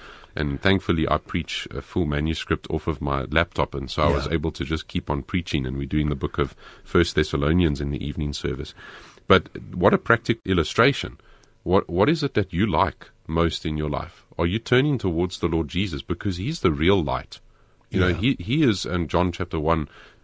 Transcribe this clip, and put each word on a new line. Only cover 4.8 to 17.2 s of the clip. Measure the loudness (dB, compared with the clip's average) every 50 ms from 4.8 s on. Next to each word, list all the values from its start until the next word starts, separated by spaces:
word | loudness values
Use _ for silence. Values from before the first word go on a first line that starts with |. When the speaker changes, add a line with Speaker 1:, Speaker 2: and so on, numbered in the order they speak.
| -4 -4
Speaker 1:
keep | -6 -6 -4 -2
on | -4 -4 -4
preaching, | -4 -4 -4 -2 -2 -2 -2 -2
and | -2 -4
we're | -4 -4
doing | -2 0 0 0 0
the | 0
book | -2 -4 -4 -2 -2
of | -2 -2 -4 -10 -20 -20 -20 -20 -6
First | 0 2 2 2 2 2
Thessalonians | 0 0 0 0 0 2 2 4 4 4 2 0 -2
in | -4 -4
the | -4 -4 -4
evening | -6 -4 -4 -4 -4 -4
service. | -4 -4 -6 -6 -6 -8 -10 -14 -18 -20 -20 -20 -20 -20 -20 -20 -6 _
But | 4 4 4 4 2 -12 -16 -14 -10 -2
what | 2 4 4 4
a | 4
practical | 4 2 2 2 2 0 -4 -2 -2
illustration. | 0 2 2 2 2 2 2 4 4 2 0 -4 -10 -10 -14 _ -20 -20 -20 _ _ _ _ -2
What, | 2 2 2 2 2
what | 0 2 2 2
is | 2 2 0
it | -2 0
that | 0 -2 0 0
you | 0 0
like | 2 2 2 2 2 0 -4 -14 -20 _ _ _
most | -4 0 2 2 2 0 -2 -4
in | -4 -2
your | -2 -2 -2
life? | -2 -4 -6 -8 -12 -20 -20 -12 -4 -2
Are | -2
you | 0 0 -2
turning | 0 2 2 4 4 2 0
towards | 0 0 0 0 0 0 -2 -2 -2
the | -2 0
Lord | 0 0 0 0
Jesus? | -2 -4 -4 -2 -4 -6 -6
Because | -6 -6 -4 -4 -4 -4 -4
he's | -4 -6 -4 0
the | 0 0 2
real | 2 4 4 4 4 2
light. | 0 -2 -4